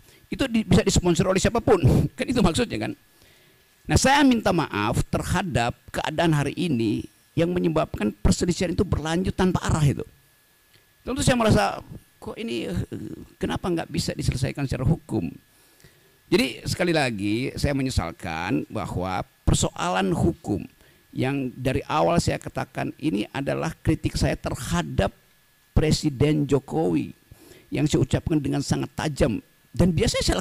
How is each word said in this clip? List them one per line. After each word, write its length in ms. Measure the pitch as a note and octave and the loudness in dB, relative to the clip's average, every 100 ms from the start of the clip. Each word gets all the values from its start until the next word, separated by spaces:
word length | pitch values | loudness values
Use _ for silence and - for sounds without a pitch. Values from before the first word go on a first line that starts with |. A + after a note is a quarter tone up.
| - - - | -14 -20 -10
itu 120 | F#3+ C4+ | -4 0
di-, 160 | A3+ | 0
bisa 180 | G#3+ F3+ | 4 4
disponsor 460 | G3 - F3 E3+ F#3+ | 4 2 4 2 2
oleh 100 | F#3+ | 2
siapapun. 420 | F3 A#3 A#3+ A3+ - D#3+ | 2 0 4 4 6 4
<laughs> 180 | - - | 2 -2
Kan 100 | - | -2
itu 140 | B3 | 2
maksudnya, 480 | G3 E3 A#3 A2 G#2+ | 2 2 -2 -2 -6
kan? 40 | - _ _ _ _ _ _ _ _ | -8 _ _ _ _ _ _ _ _
Nah, 140 | - D#3 | -2 2
saya 240 | C4 C#4 | 4 6
minta 260 | C#4 A#3 G#3 | 6 4 2
maaf 520 | F3+ C#3 G2 G#2 - - | 2 0 0 0 0 0
terhadap 680 | E3 - E3+ F#3+ A#2+ A#2 - - | -2 0 -2 0 0 0 -4 -10
keadaan 400 | - - D#3 E3+ | -6 -4 0 2
hari 220 | D3+ C#3 | 4 2
ini 500 | - F3 B2 A2+ B2 - _ _ - | -2 0 2 2 0 -4 _ _ -2
yang 140 | E3+ | 0
menyebabkan 560 | F3+ F3+ D#3 D#3 - G#3 | 2 0 0 -2 -2 -4
perselisihan 600 | - - - F3 E3 F3+ | 0 0 2 0 0 0
itu 100 | D#3+ | -2
berlanjut 520 | G3 - D3+ E3+ F#3+ | -2 -2 -2 -2 -2
tanpa 260 | - F#3 E3+ F#3+ | 2 2 2 0
arah 160 | E3 | 2
itu. 240 | C#3+ F#2+ - - _ _ _ _ _ _ _ _ | 2 2 -4 -14 _ _ _ _ _ _ _ _
Tentu 160 | - C4+ | -8 -2
saya 140 | C4 | 2
merasa, 480 | B3 A3 G#3 G3+ - - - - _ | 2 4 4 2 -2 -12 -18 -20 _
"Kok 160 | - - | -14 -10
ini, 320 | A3+ A#3+ - | -6 -6 -4
eh, 120 | - - - - - - - | -4 -6 -8 -12 -14 -18 -8
kenapa 300 | - - G3+ | -6 -4 -4
nggak 240 | E3+ - | -4 -4
bisa 240 | - - | -4 -6
diselesaikan 560 | - B2 B2+ C3+ C3+ C#3 | -4 -4 -2 -2 -4 -4
secara 160 | C3 B2 | -2 0
hukum?" 400 | E3 - A2 E2+ - _ _ _ _ - _ _ _ - | 0 -2 -4 -4 -8 _ _ _ _ -20 _ _ _ 0
Jadi 320 | F#3 C4 A3 | 2 2 -4
sekali 320 | - - F3+ D#3 | -6 -2 0 2
lagi 560 | C3 G#2+ G2+ A2 C3+ - | 2 0 0 0 -2 -2
saya 160 | C#3+ C#3 | 0 0
menyesalkan 880 | C3 - E2+ E2 F2+ D#2+ F2+ C#3+ - | 0 -2 -4 -6 -8 -6 -2 -4 -4
bahwa 480 | A2 E2+ - F#2 F#2 - _ | -6 -6 -4 -2 -4 -6 _
persoalan 720 | - - E3 - E3+ F#3 F#3+ E3+ | 0 2 0 -2 -4 0 0 0
hukum 480 | - - - G2+ - _ - _ _ | 0 -2 -4 -4 -6 _ -20 _ _
yang 400 | - B2+ C#3 B2+ | -4 -2 -2 -4
dari 320 | A#2+ B2+ C3 | -4 -2 -2
awal 320 | - D3+ E3 E3+ | -2 0 2 2
saya 180 | E3 D3+ | 0 -2
katakan 480 | - - B2+ - C#3 - | -6 -8 -8 -6 -8 -4
ini 320 | D3+ F#3+ G#3 - | -4 -2 -4 -6
adalah 380 | C#3 C#3 D3 - | -4 -4 -4 -4
kritik 320 | - D#3 D3 - | -2 0 -2 -2
saya 160 | - - | 0 -2
terhadap 760 | E3+ E3 - E3+ A3+ C3 G3 - _ _ _ _ _ - | -4 -6 -4 -2 -2 -2 -2 -4 _ _ _ _ _ 0
Presiden 720 | D#3 D#3 D3+ B2+ D3 D3+ C#3+ | 2 2 0 2 2 2 2
Jokowi 640 | C3+ - D3 F3 D#3+ A#2+ - - - - - - | 0 0 -2 0 0 -2 -10 -20 -20 -20 -20 -8
yang 160 | - | -2
saya 160 | D3 D3 | 0 2
ucapkan 400 | C3+ D3 - D#3 | 0 0 0 -2
dengan 240 | C#3 C#3+ | 0 -4
sangat 280 | C#3 D3 C3 - | -2 -4 -4 -6
tajam, 480 | D3 C3+ D3+ G#2+ - _ _ | -6 0 0 -2 -8 _ _
dan 160 | - F3+ | 2 2
biasanya 320 | D#3 A#3+ C5+ | 4 2 0
saya 120 | - - | 0 -2